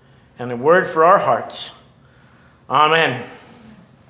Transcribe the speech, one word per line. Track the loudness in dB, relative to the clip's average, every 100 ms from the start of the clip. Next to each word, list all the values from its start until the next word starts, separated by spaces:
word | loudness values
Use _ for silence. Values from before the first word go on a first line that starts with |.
| _ _ _ _
and | -10
a | -4
word | 0 2 0
for | 0
our | 4 4
hearts. | 2 -2 -4 -12 -12 -14 _ _ _ _ _ _ _ _ _
Amen. | 2 2 2 0 -4 -12 -20 -20 -20 -20 -20 -20 _ _